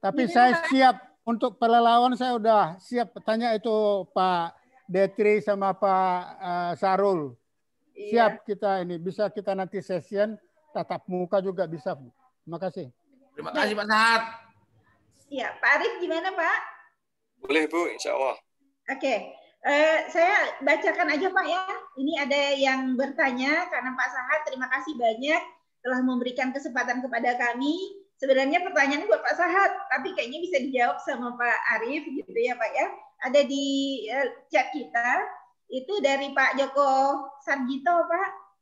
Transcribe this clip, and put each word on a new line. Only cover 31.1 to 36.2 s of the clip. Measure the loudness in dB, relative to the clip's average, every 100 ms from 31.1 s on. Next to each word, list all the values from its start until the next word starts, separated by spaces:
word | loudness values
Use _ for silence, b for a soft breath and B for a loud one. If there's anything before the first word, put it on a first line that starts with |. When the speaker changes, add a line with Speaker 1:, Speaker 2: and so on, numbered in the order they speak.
| -6 -6
Speaker 2:
Pak | -4 -2 0 0
Arief, | -2 -2 -6 -6
gitu | -10 -6 -2
ya, | 0
Pak, | 0 -2
ya. | -2 -2 -4 -18 _ 2
Ada | 4
di, | 4 0 0 0 -2 -4 -4
eh, | -2 -2 -4 _
chat | 0 0
kita, | -4 -4 -2 0 0 -2 -10 -20 _ _
itu | -8 -4 0
dari | 0 0